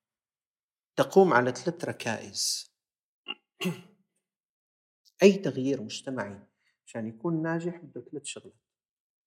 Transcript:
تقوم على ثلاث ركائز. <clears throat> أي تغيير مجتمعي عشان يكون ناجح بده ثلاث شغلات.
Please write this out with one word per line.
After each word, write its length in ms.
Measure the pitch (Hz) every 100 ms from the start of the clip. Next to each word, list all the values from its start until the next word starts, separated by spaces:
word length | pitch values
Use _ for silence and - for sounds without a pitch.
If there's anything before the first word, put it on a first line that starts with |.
| _ _ _ _ _ _ _ _ _ -
تقوم 380 | 135 196 185
على 180 | 123 123
ثلاث 340 | 127 175 175 -
ركائز. 880 | - 120 104 101 - - - - _ _ _ _ _ - - _ -
<clears throat> 1600 | 180 147 - _ _ _ _ _ _ _ _ _ _ _ _ -
أي 100 | 202
تغيير 480 | 190 135 131 131 127
مجتمعي 580 | 110 - - 127 101 98 - _ _ _ -
عشان 220 | 117 110
يكون 340 | 113 170 160
ناجح 360 | 165 165 175 170
بده 240 | 151 120 -
ثلاث 120 | 147
شغلات. 300 | - - - - _ _ _ _ _ _